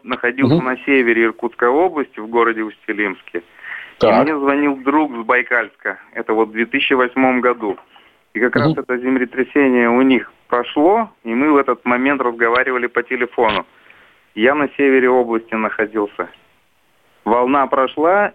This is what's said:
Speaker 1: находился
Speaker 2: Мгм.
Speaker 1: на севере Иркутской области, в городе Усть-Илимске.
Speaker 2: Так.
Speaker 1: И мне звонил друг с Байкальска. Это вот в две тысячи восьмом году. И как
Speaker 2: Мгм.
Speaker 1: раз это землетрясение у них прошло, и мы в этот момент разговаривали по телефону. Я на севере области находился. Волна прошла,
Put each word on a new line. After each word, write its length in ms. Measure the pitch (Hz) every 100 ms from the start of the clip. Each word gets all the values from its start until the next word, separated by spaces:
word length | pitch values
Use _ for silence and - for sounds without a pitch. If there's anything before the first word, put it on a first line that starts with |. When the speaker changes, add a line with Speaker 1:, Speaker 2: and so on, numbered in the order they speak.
Speaker 1:
находился 540 | 123 127 123 127 127 156
Speaker 2:
Мгм. 80 |
Speaker 1:
на 120 | 131 127
севере 400 | - 135 117 113
Иркутской 440 | 117 - 120 - 120
области, 520 | 139 185 156 131 -
в 80 | 110
городе 340 | 117 117 110
Усть-Илимске. 800 | 107 101 - 104 104 90 - 87 - - - - - -
Speaker 2:
Так. 120 | 113
Speaker 1:
И 200 | 117 139
мне 80 | 151
звонил 380 | 139 139 143 135
друг 360 | 131 151 151
с 120 | 117
Байкальска. 760 | 113 123 123 123 107 - 104 95 -
Это 220 | 113 113
вот 160 | 110 110
в 20 |
две 140 | 107 117
тысячи 260 | 139 -
восьмом 480 | 135 123 131 131 127
году. 380 | 123 117 107 90 _ _ _ _ _
И 60 | 104
как 140 | 123
Speaker 2:
Мгм. 100 | 143
Speaker 1:
раз 120 | 143 147
это 220 | 131 123
землетрясение 880 | 127 131 123 127 123 147 135 123 117
у 140 | 120
них 280 | 135 123 101 _ _
прошло, 600 | 123 120 151 156 220 220 _
и 100 | 117
мы 180 | 117 151
в 40 | 143
этот 280 | 135 120 123
момент 340 | 123 135 139
разговаривали 680 | 123 117 117 123 131 127 120
по 160 | -
телефону. 640 | 117 127 120 - 113 98 - _ - - _ _ _
Я 200 | 107 117
на 140 | 147 139 -
севере 320 | 139 131 127
области 460 | 127 120 113 113
находился. 720 | 110 107 - 107 110 101 - 87 - _ _ _ _ _ _ _ _
Волна 420 | 104 117 123 143 131
прошла, 600 | 139 127 - 160 196 208